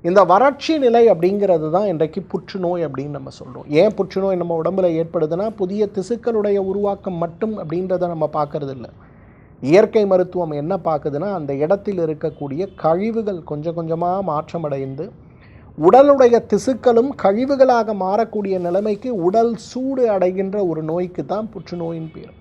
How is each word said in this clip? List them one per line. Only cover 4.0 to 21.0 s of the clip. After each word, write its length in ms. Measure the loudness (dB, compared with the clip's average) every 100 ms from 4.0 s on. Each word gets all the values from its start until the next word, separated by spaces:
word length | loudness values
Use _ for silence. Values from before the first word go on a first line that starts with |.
| -4 -2 -2 -2
நம்ம 260 | -2 -2
உடம்புல 280 | 0 2 2
ஏற்படுதுன்னா, 580 | 0 -2 -2 -2 -2 -4
புதிய 400 | -4 -6 -2 -2
திசுக்களுடைய 640 | -2 -4 -4 -2 0 0 0
உருவாக்கம் 560 | 0 -2 -2 -4 -6
மட்டும் 440 | -4 -6 -4 -6 -6
அப்படின்றத 500 | -6 -6 -2 -2 -2
நம்ம 220 | -2 -2
பார்க்கறது 360 | -2 -4 -4 -8
இல்ல. 200 | -12 -16 -20 -20 -20 -20 -20 -20 -10
இயற்கை 440 | 4 4 6 2 2
மருத்துவம் 460 | 2 0 -4 -6
என்ன 260 | -6 -4 -4
பார்க்குதுன்னா, 560 | -2 -2 -4 -4 -6
அந்த 220 | -6 -6 -4
இடத்தில் 440 | 0 -2 -2 -4
இருக்கக்கூடிய 680 | -4 -4 -6 -8 -10 -6 -8 -4
கழிவுகள் 680 | -2 0 -2 -4 -4 -8
கொஞ்சம் 340 | -8 -8 -6 -6
கொஞ்சமா 340 | -6 -4 -2 -2 -2
மாற்றமடைந்து, 840 | -4 -4 -8 -6 -6 -8 -10 -12 -14 -20 -20 -20 -20 -20 2
உடலுடைய 640 | 6 8 8 8 6 4 2
திசுக்களும் 640 | -2 0 0 2 2 2 0
கழிவுகளாக 680 | 0 0 0 4 4 4 0
மாறக்கூடிய 680 | -2 0 0 -2 -4 -2 -2
நிலைமைக்கு 560 | 0 -2 -2 -4 -6 -2
உடல் 400 | 2 2 2 -2
சூடு 540 | -8 -8 -4 0 0
அடைகின்ற 560 | 2 0 0 -4 -2 -2
ஒரு 180 | -2
நோய்க்கு 420 | -4 -4